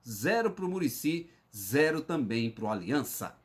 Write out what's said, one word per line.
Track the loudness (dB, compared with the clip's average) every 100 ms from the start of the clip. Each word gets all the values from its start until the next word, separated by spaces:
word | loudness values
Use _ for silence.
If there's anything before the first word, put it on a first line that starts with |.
| -12
Zero | -4 0 2 2
pro | -2 -4
Muricy, | 0 -2 0 -2 -2 -4 -18 _
zero | -12 0 4 6 4
também | 0 0 0 0 0
pro | -2 -2
Aliança. | -2 0 -2 -2 -6 -8 -10